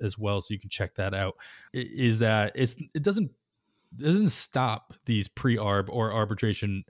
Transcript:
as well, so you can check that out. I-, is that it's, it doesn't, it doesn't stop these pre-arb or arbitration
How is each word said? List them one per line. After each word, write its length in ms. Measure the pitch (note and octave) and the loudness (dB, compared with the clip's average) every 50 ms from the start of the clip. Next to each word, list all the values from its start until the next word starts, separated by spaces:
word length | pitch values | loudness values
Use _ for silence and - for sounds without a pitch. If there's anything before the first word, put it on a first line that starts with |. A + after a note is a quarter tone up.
as 160 | A#2 G2+ G2 G#2+ | -6 -6 -6 -4
well, 240 | G#2+ G2+ G2+ G2 | -4 -2 -2 -2
so 120 | - - G#2+ | -4 -6 -10
you 60 | F#2+ | -10
can 100 | - G2+ | -8 -8
check 260 | - - G2+ - - | -4 -4 -4 -6 -4
that 180 | - F#2+ G2 F#2+ | -4 -4 -4 -2
out. 220 | F#2+ G2 F#2 - - - - - - - - - | -2 -4 -4 -4 -8 -16 -20 -20 -20 -20 -12 -8
I-, 60 | C3 | -8
is 400 | A#2+ - - B2+ B2+ A#2+ A2 G#2+ | -8 -8 -4 2 2 2 4 4
that 340 | A#2 A2 A2 G#2+ G#2 G#2 - | 4 4 4 2 2 0 0
it's, 200 | B2+ C3 A#2 - - D3+ - - | -2 -2 -2 -2 -6 -14 -8 -6
it 80 | D#3+ C#3+ | -2 0
doesn't, 280 | G3+ G3 A3+ F#3 B2+ - _ _ _ _ _ _ _ _ _ _ _ | 0 2 2 -2 -2 -4 _ _ _ _ _ _ _ _ _ _ _
it 120 | - A#2 C#3+ | -14 -4 2
doesn't 260 | D#3 F3+ G#3 G#3+ D#3+ | 2 4 6 4 4
stop 640 | - - - - - C3+ B2+ A#2+ G#2 - _ _ - _ - | 4 2 0 0 0 0 0 0 0 -2 _ _ -20 _ -2
these 220 | - A#2 G#2 G2 - | 0 0 0 0 -2
pre-arb 640 | - - - B2+ A#2 G#2+ G#2+ G2+ G2+ G2+ F#2+ G#2+ | -6 -2 0 2 2 2 2 2 2 2 0 0
or 240 | - A#2+ A2 G#2+ G#2 | -2 -2 -2 0 0
arbitration 720 | A2+ G#2+ G#2 A2 - - A2 F#2+ - G#2 G2+ F#2+ G2 - _ | 0 0 0 0 0 0 0 0 0 -2 -4 -4 -4 -8 _